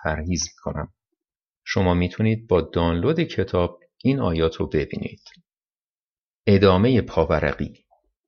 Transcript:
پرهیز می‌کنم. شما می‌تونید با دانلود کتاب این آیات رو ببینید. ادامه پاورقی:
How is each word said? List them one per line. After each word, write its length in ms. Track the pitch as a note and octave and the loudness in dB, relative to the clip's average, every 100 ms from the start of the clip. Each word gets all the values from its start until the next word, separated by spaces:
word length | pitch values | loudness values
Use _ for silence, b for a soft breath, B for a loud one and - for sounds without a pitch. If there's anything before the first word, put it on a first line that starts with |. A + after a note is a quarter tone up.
پرهیز 460 | E2 D2+ E2 E2+ - _ | -6 -6 -4 -4 -6 _
می‌کنم. 380 | - D#2 - _ _ _ _ _ _ _ | -10 -8 -10 _ _ _ _ _ _ _
شما 300 | - G#2 F#2 | -6 0 2
می‌تونید 540 | F2 F2+ - A2 A2 - | 2 0 0 0 0 0
با 140 | - | 0
دانلود 580 | - F2 E2+ E2+ A2+ E3 | 0 0 0 0 0 -2
کتاب 600 | D#3+ - F#2 F#2 F2 - _ _ | -4 -4 -2 0 -2 -4 _ _
این 160 | B2 C#3 | -2 0
آیات 360 | G2 E2 D#2+ - | 0 0 0 -2
رو 120 | D2+ | -4
ببینید. 540 | D#2 C2+ - - - - _ _ _ _ _ _ _ _ _ _ _ - | -2 -4 -6 -10 -14 -20 _ _ _ _ _ _ _ _ _ _ _ 2
ادامه 540 | G2 G2 F#2 A#2+ A#2+ | 6 6 6 4 2
پاورقی: 840 | - - D#2+ D#2 D2 - - - _ _ _ _ | 0 0 2 2 0 -4 -8 -12 _ _ _ _